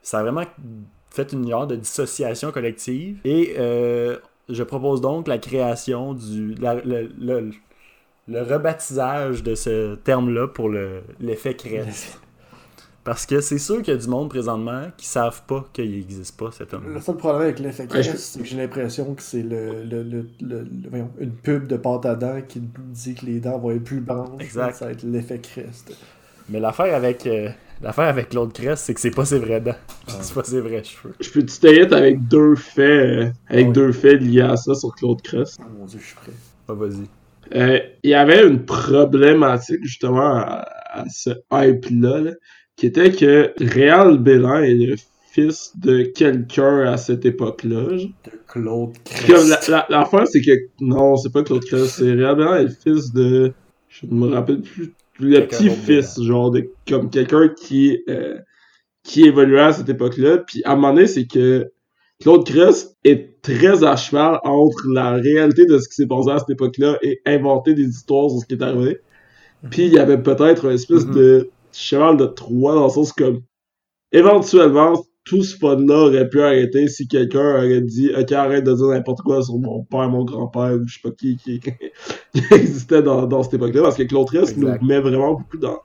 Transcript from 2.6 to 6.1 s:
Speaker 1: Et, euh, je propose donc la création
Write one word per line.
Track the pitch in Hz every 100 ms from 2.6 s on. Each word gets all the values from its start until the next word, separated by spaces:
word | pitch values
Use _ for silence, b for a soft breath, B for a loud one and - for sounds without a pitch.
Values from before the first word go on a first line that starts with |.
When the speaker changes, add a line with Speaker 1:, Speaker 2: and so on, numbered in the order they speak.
| 117 113 - 127 180 202
Speaker 1:
Et, | 131 160 170 -
euh, | 120 120 120 120 120 120 _ _ _
je | 120
propose | 120 139 139 135
donc | 131 156 156
la | 120
création | - 131 123 117 - 123 135